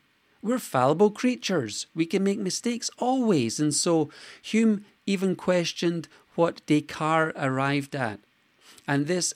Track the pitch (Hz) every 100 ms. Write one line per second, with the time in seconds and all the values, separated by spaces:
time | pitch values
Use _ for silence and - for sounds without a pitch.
0 | _ _ _ _ 202 247 - 131 131 165
1 | 208 208 254 247 - 175 110 - - 160
2 | 165 190 196 202 185 - 240 233 - -
3 | 247 262 226 160 113 127 151 143 180 165
4 | 143 - - - - 220 226 202 - _
5 | - 196 190 175 - 180 170 - 170 170
6 | 147 - _ - 170 - - 151 151 -
7 | 156 160 160 - 135 131 139 143 139 143
8 | 117 101 _ _ _ _ - - - 143
9 | 147 180 -